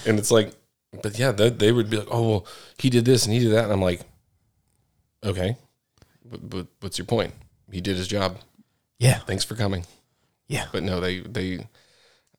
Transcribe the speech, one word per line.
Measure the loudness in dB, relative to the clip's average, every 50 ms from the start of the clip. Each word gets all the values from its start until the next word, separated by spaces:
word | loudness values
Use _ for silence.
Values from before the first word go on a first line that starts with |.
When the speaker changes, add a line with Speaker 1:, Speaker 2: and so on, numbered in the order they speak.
| 0
Speaker 1:
And | 2 2 2
it's | 2 4
like, | 4 4 4 2 -4 -16 _ _ _ _ _ _ -14 -10
but | -8 -6 -4 -2
yeah, | 0 0
they, | 2 4 2 2
they | 4 4 4 4
would | 4 4 2 0
be | -2
like, | -4 -4 -2
"Oh, | -2 0 2 2
well, | 2 0 -2 -6 -14 -20 -20 -20 -6 -2
he | 0 2
did | 4 4 6
this | 6 4 4 4
and | 2 2
he | 2
did | 2 4
that." | 4 4 2
And | 2
I'm | 0 2
like, | 2 0 0 -2 -6 -14 _ _ _ _ _ _ _ _ _ _ _ _ _ _ _ _ _ _ _ _ _ _ -6
"Okay, | -4 -2 -2 -2 -2 -4 -6 _ _ _ _ _ _ _ _ _ _ _ _ _
but, | -18 -18 -16 -14 -12
but | -10 -12 -12 -12 _ _
what's | -12 -10 -10
your | -10 -4
point? | -2 -2 -2 -2 -2 -8 -14 -20 _ _ _ _ -14
He | -10 -6
did | -4 -4 -2
his | -2 -4
job. | -4 -2 0 0 -2 -2 -6 -14 _ _ _ _ _ _ _ _ _ _ 2
Speaker 2:
Yeah. | 4 4 4 4
Speaker 1:
Thanks | 0 -4 -4 -4
for | -4 -6 -4
coming." | -4 -4 -4 -4 -6 -8 -12 -16 _ _ _ _ _ _ _ _ _ _
Speaker 2:
Yeah. | -8 -8 -8 -6 -6
Speaker 1:
But | -6 -6 -4
no, | -4 -4 -2
they, | -2 -4 -4 -6
they, | -8 -10 -8 -6 -6 -6 -6 -8 -10 -14 _ _ _ _ _ _ _ _ _ _ _ _ _